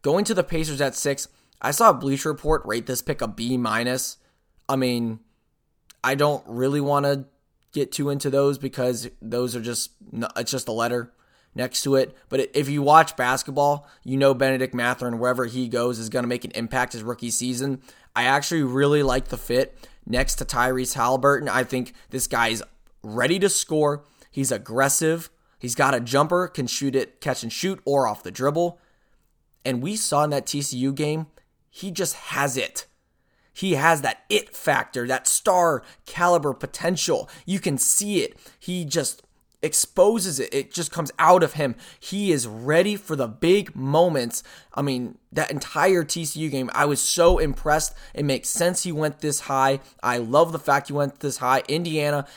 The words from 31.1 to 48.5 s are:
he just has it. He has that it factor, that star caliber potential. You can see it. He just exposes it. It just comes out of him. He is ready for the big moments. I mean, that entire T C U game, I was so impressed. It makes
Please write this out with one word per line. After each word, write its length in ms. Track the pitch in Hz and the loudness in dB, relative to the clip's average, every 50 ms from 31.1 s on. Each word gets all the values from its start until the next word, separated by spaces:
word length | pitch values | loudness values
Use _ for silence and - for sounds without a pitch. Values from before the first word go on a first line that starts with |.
| 151 160 160 - _ - _ _ _ _ _ _ | -2 -4 -6 -8 _ -20 _ _ _ _ _ _
he 200 | _ - - 196 | _ -12 -12 -10
just 260 | 170 - 185 165 - | -6 -4 -4 -4 -4
has 420 | - - - - 139 139 143 123 127 | -8 -10 -8 -4 -2 -2 -2 -2 -4
it. 280 | 101 - _ - - _ _ _ _ _ _ _ _ _ _ _ _ _ | -6 -6 _ -12 -14 _ _ _ _ _ _ _ _ _ _ _ _ _
He 220 | _ - 190 190 | _ -6 -2 -2
has 300 | 165 135 143 165 165 156 | 0 4 4 4 4 4
that 220 | 139 120 107 - _ _ | 0 -4 -4 -6 _ _
it 260 | 214 208 - - - | -2 -2 -2 -4 -16
factor, 520 | - - 156 139 127 117 - - 123 120 | -4 -2 0 0 0 -2 -4 -6 -6 -2
that 200 | 123 131 127 - | -2 -2 0 0
star 560 | - - - - 214 185 180 175 165 147 120 - - - _ _ | 0 -2 2 2 4 4 4 4 4 2 0 -4 -10 -20 _ _
caliber 480 | - - 170 175 180 175 165 143 143 | -14 -2 2 4 4 4 4 2 -2
potential. 800 | 127 - - - - - - 175 185 - - 170 151 - - - - - _ | -4 -4 -10 -12 -10 -4 -2 -2 -2 -2 0 0 0 -2 -2 -8 -16 -18 _
You 140 | - 190 190 | -4 -4 -2
can 180 | - 185 139 127 | 0 -2 0 2
see 440 | - - - - 202 208 208 170 | 2 2 2 0 0 0 0 -2
it. 140 | 110 - - - - - _ _ | -2 -2 -8 -16 -20 -20 _ _
He 260 | - - 180 180 170 | -8 -6 -6 -6 -4
just 380 | 143 143 165 139 - - - _ _ _ _ _ _ _ _ | -2 -2 -2 -2 -2 -6 -8 _ _ _ _ _ _ _ _
exposes 760 | - 160 - - - - _ 190 180 208 226 226 175 185 147 131 | -6 -2 0 -2 -2 0 _ 6 6 6 6 2 -2 -4 -4 -4
it. 140 | 123 - | -4 -2
It 220 | - 139 135 - - | -2 -4 -4 -4 -6
just 180 | 175 165 - | -6 -6 -4
comes 180 | - 170 160 139 - - | -4 -6 -6 -6 0 4
out 240 | 170 160 180 185 | 6 8 8 8
of 120 | 165 147 - | 6 2 0
him. 200 | 151 147 127 113 - - - - _ | -2 -2 -2 -4 -8 -14 -20 -20 _
He 340 | - - 185 202 202 196 | -12 -10 -6 -2 0 0
is 140 | 165 135 120 | 0 0 0
ready 500 | 113 107 113 120 135 151 165 180 214 208 | -6 -10 -8 -2 2 4 4 4 4 0
for 200 | 190 - - 156 | -4 -6 -6 -4
the 100 | 139 127 | -4 -4
big 480 | 110 107 - - 165 185 208 196 - - | -4 -4 -2 4 4 4 4 2 -2 -8
moments. 680 | - 131 135 147 160 175 180 156 135 120 117 - - - - - - - _ - | -6 -4 2 4 4 4 4 2 0 -2 -4 -6 -8 -10 -12 -20 -20 -20 _ -6
I 80 | 139 | -4
mean, 340 | 143 143 131 123 123 - - _ _ _ | -2 -2 -2 -4 -6 -8 -12 _ _ _
that 180 | - 151 151 - | -4 -4 -2 -2
entire 540 | - 139 - - - 156 160 196 190 175 160 | -4 -8 -8 -6 0 2 4 4 4 4 2
T 220 | 147 - 170 165 | -2 -4 -6 -6
C 140 | 151 - 156 | -6 -6 -4
U 100 | 160 151 | -4 -4
game, 180 | 135 135 131 120 - | -2 -4 -4 -2 0
I 100 | - 147 | 0 2
was 160 | 147 143 131 | 2 2 0
so 380 | - - - 175 170 175 180 - | 0 -2 4 6 6 6 8 6
impressed. 560 | 156 147 131 - - 156 147 156 151 - - - - - | 2 -2 -2 -2 2 2 2 2 2 -4 -8 -12 -18 -12
It 140 | - - 147 | -6 -4 -2
makes 240 | 143 135 120 - - | 0 0 -2 -2 -6